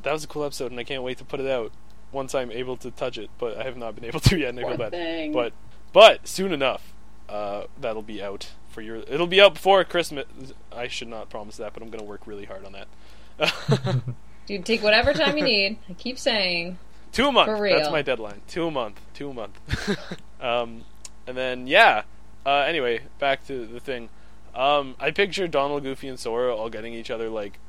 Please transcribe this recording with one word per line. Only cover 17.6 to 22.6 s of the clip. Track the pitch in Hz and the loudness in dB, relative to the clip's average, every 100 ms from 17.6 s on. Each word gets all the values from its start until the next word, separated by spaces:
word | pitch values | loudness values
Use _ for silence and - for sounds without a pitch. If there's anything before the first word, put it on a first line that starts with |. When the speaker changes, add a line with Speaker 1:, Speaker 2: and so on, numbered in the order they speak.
Speaker 2:
real. | 208 180 | 4 4
Speaker 1:
That's | 151 | 4
my | 151 | 2
deadline. | 139 120 107 101 - | 2 -2 -4 -10 -8
Two | - 165 | -4 -2
a | |
month. | 143 110 101 - | -2 -4 -6 -12
Two | - 143 | -10 -8
a | |
month. | 123 101 - - - - 190 - 180 | -8 -10 -10 -4 -2 -2 -2 -4 -10
<laughs> | - - | -12 -6
Um, | 127 120 117 113 117 - - - - | 0 0 0 -6 -12 -12 -12 -12 -8
and | 127 | -4
then, | 127 127 127 | -4 -4 4
yeah. | 175 220 110 - - - - 139 | 8 10 8 0 -10 -12 -6 2
Uh, | 143 | 2